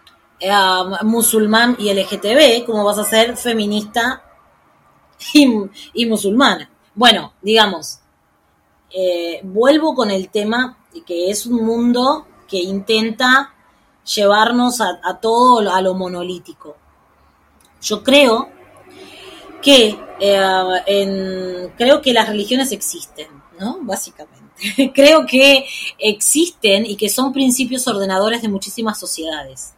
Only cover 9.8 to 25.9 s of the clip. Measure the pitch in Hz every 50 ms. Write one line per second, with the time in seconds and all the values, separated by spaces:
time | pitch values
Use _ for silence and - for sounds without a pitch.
9.8 | 311 311 277 - 233 208 196 190 185 - - 214 208 214 226 240 254 247 - _
10.8 | _ _ - 330 - - 175 170 175 185 208 208 - 233 247 233 220 226 226 233
11.8 | 240 240 240 247 247 269 302 311 - _ _ _ _ - - 190 175 190 196 196
12.8 | 196 - 220 220 220 226 220 - 254 254 254 269 285 - _ _ _ _ _ _
13.8 | _ _ _ _ - - - 214 202 202 202 214 220 233 240 247 247 247 240 -
14.8 | 220 185 175 - - 180 185 - - 220 226 233 247 254 247 233 208 196 180 185
15.8 | 185 185 185 190 185 180 180 175 175 180 180 175 - - 160 _ - 151 147 _
16.8 | _ _ _ _ _ _ _ _ _ _ _ _ _ _ _ _ _ _ _ _
17.8 | - - 214 196 - - 262 285 285 240 220 233 262 - - - - - - -
18.8 | - - - - - - - - - - - - - - - - - 277 285 254
19.8 | 226 214 208 - - - - - 196 202 202 196 190 190 185 185 185 185 185 180
20.8 | - 196 202 202 196 196 196 196 190 190 185 185 185 185 180 180 180 175 - -
21.8 | 240 254 294 285 294 269 240 226 214 208 208 214 202 202 247 262 269 - 208 196
22.8 | - - - 339 - - - - 151 - 147 143 _ _ _ 165 190 226 311 381
23.8 | 302 208 190 - - - - - 151 _ _ _ _ _ _ - - 208 202 -
24.8 | 277 262 - - 277 294 320 311 - - 247 254 269 277 277 262 269 - - -
25.8 | - -